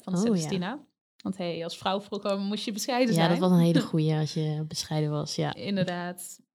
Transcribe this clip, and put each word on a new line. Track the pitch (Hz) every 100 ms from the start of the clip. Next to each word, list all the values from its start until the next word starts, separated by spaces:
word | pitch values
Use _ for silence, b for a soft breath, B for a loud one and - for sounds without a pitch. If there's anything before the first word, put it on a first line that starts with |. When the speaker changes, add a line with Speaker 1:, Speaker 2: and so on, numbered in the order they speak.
Speaker 1:
van | -
Speaker 2:
Oh, | 175
ja. | 233
Speaker 1:
Celestina. | 185 156 185 180 285 - _ _ _
Want | 196 185
hey, | 175 165
als | 165 -
vrouw | 196 202
vroeger | 208 202 208 196
moest | 196 214
je | 240
bescheiden | 208 - 247 254
Speaker 2:
Ja, | 165
Speaker 1:
zijn. | 170
Speaker 2:
dat | 175
was | 185 175
een |
hele | 170 170 -
Speaker 1:
<laughs> |
Speaker 2:
goeie | 165 156
als | 156 151
je | 160 156 151 156
bescheiden | - - 156 151
was, | 147 151
ja. | - 147
Speaker 1:
Inderdaad. | - 190 190 180 175 175 180 - - _